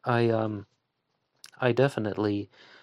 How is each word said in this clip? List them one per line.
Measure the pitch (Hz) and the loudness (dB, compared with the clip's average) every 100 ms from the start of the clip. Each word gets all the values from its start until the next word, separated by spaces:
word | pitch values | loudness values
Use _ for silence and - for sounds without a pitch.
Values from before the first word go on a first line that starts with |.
I, | - 120 117 | 0 2 2
um, | 113 110 104 98 _ _ _ _ _ _ _ - - | 2 -2 -6 -12 _ _ _ _ _ _ _ -20 -2
I | 127 | 0
definitely | 120 139 120 107 95 104 101 101 - - - | 2 2 0 -4 -2 -2 -2 -6 -16 -20 -20